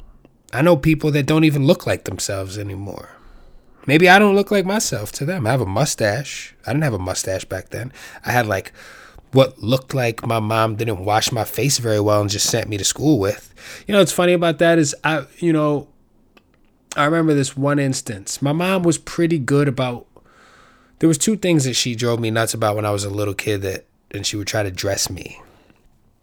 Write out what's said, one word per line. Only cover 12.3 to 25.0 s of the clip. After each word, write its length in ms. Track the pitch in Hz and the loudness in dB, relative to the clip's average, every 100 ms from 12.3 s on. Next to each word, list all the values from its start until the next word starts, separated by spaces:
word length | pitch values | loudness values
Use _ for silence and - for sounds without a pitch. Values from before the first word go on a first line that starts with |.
| 101 - | -2 -2
sent 180 | 117 107 | -2 -2
me 100 | 104 | -4
to 60 | |
school 340 | 92 - 139 131 | -4 0 2 2
with. 360 | 95 - - - - - - | 2 -4 -10 -20 -20 -14 0
You 60 | |
know 60 | 202 | 2
what's 120 | 185 | 4
funny 220 | - 175 | 4 2
about 260 | 175 170 151 | 4 2 2
that 180 | 170 165 | 4 4
is, 180 | 147 - | 2 0
I, 220 | 147 156 131 - | -2 -2 -6 -4
you 160 | 170 | 0
know, 340 | 156 151 147 139 _ _ _ _ _ _ _ _ _ - - | 2 0 -2 -6 _ _ _ _ _ _ _ _ _ -8 -2
I 80 | 147 | 2
remember 280 | 165 160 | 2 2
this 220 | 143 135 139 | 2 0 -2
one 240 | 143 143 | 0 0
instance. 640 | 139 127 - 98 - - | 0 -2 -6 -12 -10 -4
My 100 | 139 | -2
mom 320 | 156 180 190 | 0 0 2
was 140 | 170 143 | 2 0
pretty 420 | - - 170 165 | -2 -2 0 0
good 280 | 123 143 143 | 0 2 2
about, 380 | 135 127 120 - _ _ _ _ _ _ _ _ - | -2 -4 -6 -14 _ _ _ _ _ _ _ _ 0
there 100 | 165 | 2
was 80 | 160 | 2
two 200 | - 214 | 0 0
things 260 | 185 160 | 2 2
that 120 | 131 117 | 2 -2
she 200 | 131 113 | -2 -2
drove 240 | 120 117 | 0 0
me 120 | 113 | 0
nuts 220 | 113 113 | 0 0
about 220 | 110 110 104 | 0 0 0
when 100 | 104 | 0
I 60 | |
was 140 | 104 101 | -2 -4
a 40 | |
little 240 | 101 104 | -4 -4
kid 280 | 95 107 101 | -4 -4 -2
that, 240 | 95 92 - _ _ | -4 -6 -12 _ _
and 140 | 104 98 | -8 -6
she 100 | 107 | -6
would 120 | 98 | -4
try 140 | 110 | -4
to 100 | 101 | -4
dress 380 | 92 98 98 | -4 -4 -4